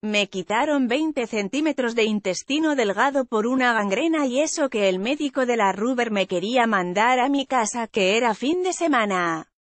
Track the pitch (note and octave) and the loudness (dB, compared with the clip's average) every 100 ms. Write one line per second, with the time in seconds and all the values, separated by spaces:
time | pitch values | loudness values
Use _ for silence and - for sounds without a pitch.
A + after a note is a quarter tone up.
0 | G#3+ G#3+ G3 F#3+ F3+ G#3+ D4 D4 B3+ B3+ | -2 0 -2 -4 -4 -2 0 0 0 0
1 | D#4 D4+ A#3 A3 G3 C4+ D#4 C#4+ A#3+ A#3 | -2 -2 -4 -4 -4 -2 -2 0 -2 0
2 | A3 G#3+ G3 F3+ - C#4 D#4+ C#4+ A3 G3 | 0 0 -2 -6 -2 0 0 2 0 2
3 | C4 C#4 B3+ A3 G#3+ C4 B3+ A3+ G3+ F#3+ | 0 0 -2 -2 0 2 2 2 0 0
4 | E4 D#4+ C#4 B3 D4+ - C#4 A3+ G3 F#3 | 0 2 0 0 0 0 -2 0 0 0
5 | G3+ D4 D4 - B3+ A#3+ A3 G#3 A3+ B3+ | -2 -2 -2 -2 0 2 2 0 -2 0
6 | A#3 G3+ F#3 F3+ F#3+ B3+ A#3 G#3 F3+ F3+ | 0 0 0 0 0 2 2 2 0 2
7 | A3+ B3+ B3+ C#4+ C4+ C4 G#3+ A#3+ A3+ - | 2 2 2 0 0 0 -2 -4 -6 0
8 | F#3 G#3+ A#3+ G#3 B3 F4 F#4 E4+ E4 C4 | 2 2 0 0 -2 0 -2 -2 0 0
9 | G#3+ F#3 F3 D#3+ - _ _ | 0 0 -2 -4 -8 _ _